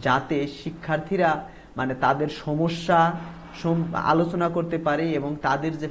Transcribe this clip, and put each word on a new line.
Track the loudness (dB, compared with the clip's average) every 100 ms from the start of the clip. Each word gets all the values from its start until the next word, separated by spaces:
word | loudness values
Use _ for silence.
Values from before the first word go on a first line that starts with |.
যাতে | 2 2 2 -2 -2 -4
শিক্ষার্থীরা | -10 -10 -2 -2 0 2 2 2 -4 -16 -14 -4
মানে | -4
তাদের | 0 2 2 0
সমস্যা | -4 -4 0 0 -2 2 4 4 2 -8 -14 -16 -6
সম-, | 0 0 0
আলোচনা | -2 2 4 4 2 0
করতে | 0 -2 -2
পারে | 0 0 0
এবং | 0 -2 -2
তাদের | 0 0 0 -4
যে | -6